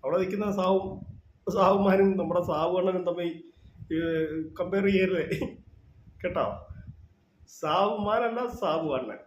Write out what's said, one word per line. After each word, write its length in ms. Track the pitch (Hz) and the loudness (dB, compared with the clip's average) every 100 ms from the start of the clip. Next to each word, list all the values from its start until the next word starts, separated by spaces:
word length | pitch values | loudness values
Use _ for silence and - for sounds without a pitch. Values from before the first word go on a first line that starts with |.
അവിടെ 140 | 131 175 | 0 0
നിൽക്കുന്ന 340 | 185 202 208 | 0 0 -2
സാവു-, 480 | 196 185 190 190 - - - - _ - | 0 2 2 0 -10 -14 -18 -20 _ -4
സാവുമാനും 640 | 196 185 202 196 190 196 190 | 4 4 6 6 6 6 4
നമ്മുടെ 260 | 165 175 | 0 0
സാവുണ്ണനും 640 | 175 156 165 180 185 185 180 | 0 0 0 2 2 0 -2
തമ്മിൽ, 220 | 175 175 165 - - - - - | -2 -4 -6 -14 -20 -20 -20 -6
ഏ, 40 | 160 165 160 156 156 160 - | -4 -2 -2 -2 -4 -8 -6
കമ്പയർ 240 | 180 196 | -2 0
ചെയ്യരുതേ 720 | 196 190 190 180 - - - - - - - - - - | 2 2 2 0 -2 -2 -4 -10 -20 -20 -20 -20 -20 -8
കേട്ടോ. 420 | 180 - 113 - - - - - - _ _ _ - | -6 -2 -2 -4 -12 -16 -16 -20 -20 _ _ _ -20
സാവുമാനല്ല, 1000 | - 156 170 202 214 208 226 240 226 240 | -8 0 2 2 0 -2 0 0 -2 -6
സാവുണ്ണൻ. 680 | - 185 160 160 131 107 110 | -4 -2 0 0 -2 -4 -12